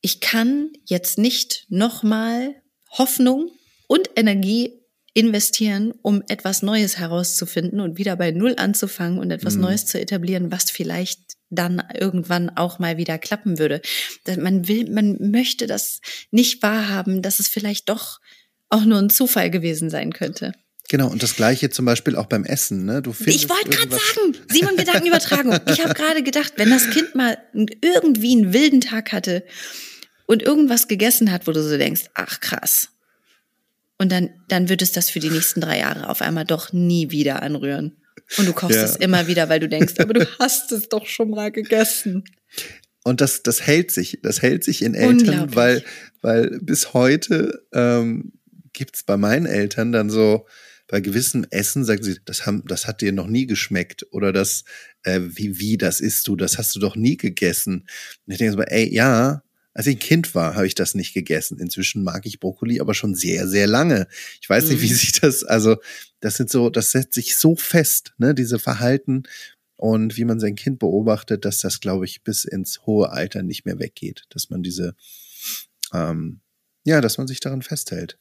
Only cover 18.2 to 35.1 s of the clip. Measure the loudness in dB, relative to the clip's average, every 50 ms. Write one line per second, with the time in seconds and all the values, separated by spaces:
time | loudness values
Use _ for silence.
18.2 | _ _ -20 _ _ _ _ _ _ _ 2 4 6 6 6 4 4 2 2 2
19.2 | 2 2 2 0 0 0 0 -2 -2 -2 -4 -2 -4 -4 -4 -4 -6 -6 -6 -6
20.2 | -6 -8 -6 -8 -10 -10 -10 _ _ _ _ _ -8 -2 0 2 2 2 0 -2
21.2 | -2 -2 0 2 4 4 4 2 0 -2 -2 0 2 2 2 2 0 -2 -2 -2
22.2 | -2 -2 -2 -2 0 -2 -2 -2 -2 -2 -2 -4 -2 -2 -4 -4 -4 -6 -8 -2
23.2 | 2 2 2 2 2 0 0 -2 0 0 0 0 0 0 0 -2 0 0 0 2
24.2 | 2 0 0 -2 -6 2 2 4 4 4 2 2 2 2 2 2 4 4 2 2
25.2 | 2 2 0 2 2 2 2 2 2 2 2 2 2 0 0 0 0 0 0 0
26.2 | 0 0 0 0 -2 -2 -2 2 4 6 6 6 4 2 2 0 0 0 0 0
27.2 | 0 0 0 -2 -8 _ -2 -2 -2 -2 -2 0 0 4 4 6 6 6 4 4
28.2 | 4 4 6 6 6 6 6 6 6 8 6 6 4 4 -4 -6 -6 -4 -6 -4
29.2 | -2 -2 -2 -2 -4 -8 -18 -16 -16 -14 -14 -14 -16 -16 -18 -20 -20 _ _ _
30.2 | _ 2 2 4 4 4 4 6 4 4 4 2 0 0 0 2 2 2 4 4
31.2 | 4 4 2 0 -2 -2 -2 0 0 0 2 2 2 2 0 -4 -6 -8 _ -8
32.2 | -6 -6 -8 -8 -6 -6 -6 -4 -2 0 0 0 -2 -4 _ _ _ _ _ _
33.2 | _ _ _ _ _ _ _ _ _ _ _ _ _ _ _ _ 0 0 2 0
34.2 | 0 -2 -6 -14 _ _ 0 0 2 2 2 0 0 -2 0 0 -2 -2